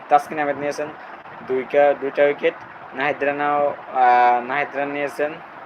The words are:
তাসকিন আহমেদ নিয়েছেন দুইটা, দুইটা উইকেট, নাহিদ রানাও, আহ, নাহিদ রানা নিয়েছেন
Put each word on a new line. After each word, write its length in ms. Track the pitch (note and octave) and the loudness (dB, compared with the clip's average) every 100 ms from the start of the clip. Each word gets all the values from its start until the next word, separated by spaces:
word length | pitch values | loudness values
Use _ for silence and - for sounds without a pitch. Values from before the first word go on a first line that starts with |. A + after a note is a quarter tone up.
| - | 2
তাসকিন 300 | D3 - D#3 | 2 2 -4
আহমেদ 200 | C#3+ C#3 | -4 -2
নিয়েছেন 300 | D3 C#3+ D3+ D3+ - - - - A#2 | -6 -6 -8 -10 -18 -18 -18 -16 -4
দুইটা, 460 | C3 B2 C#3+ C#3+ C#3 | -4 2 4 4 4
দুইটা 220 | C3+ D3+ | -2 2
উইকেট, 300 | C#3+ D3 E3+ - - - - | 2 2 -2 -4 -12 -18 -14
নাহিদ 300 | B2+ C#3+ C#3 | -4 -4 0
রানাও, 500 | C#3+ C#3+ D3 D3 D3 - - | -2 0 0 2 0 -2 -6
আহ, 500 | C3 B2 B2 B2 A#2+ | 2 6 6 6 4
নাহিদ 240 | B2 C#3+ C#3 C3+ | 0 -4 -4 -4
রানা 160 | C#3+ | -4
নিয়েছেন 400 | C#3+ C#3+ C#3 D3 E3 - - | -4 -6 -4 -4 -6 -16 -18